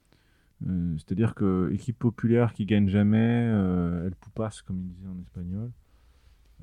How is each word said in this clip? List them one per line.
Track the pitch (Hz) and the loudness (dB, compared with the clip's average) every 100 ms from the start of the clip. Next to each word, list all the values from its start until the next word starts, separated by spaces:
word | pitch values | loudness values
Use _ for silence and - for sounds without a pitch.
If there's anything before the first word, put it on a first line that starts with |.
| _ _ _ _ _ - - | _ _ _ _ _ -10 -4
Euh, | 92 85 78 | -2 -2 -4
c'est-à-dire | - 95 113 | -4 -2 0
que | - 101 92 90 | 0 0 2 0
équipe | 104 - 113 | -2 -6 -2
populaire | 123 - 117 117 117 | -2 0 2 4 2
qui | - 101 | 0 0
gagne | 104 98 | 2 4
jamais, | 101 104 110 117 120 117 | 4 4 4 4 2 2
euh, | 107 92 90 85 85 90 | 2 2 2 0 -2 -4
elle | 87 | -8
poupasse, | - - 110 - | -10 -8 -8 -8
comme | - 92 | -10 -8
ils | 92 | -8
disaient | 90 95 | -12 -14
en | 92 | -14
espagnol. | 90 92 87 95 120 120 _ _ _ _ _ _ _ - | -14 -12 -8 -8 -8 -12 _ _ _ _ _ _ _ -20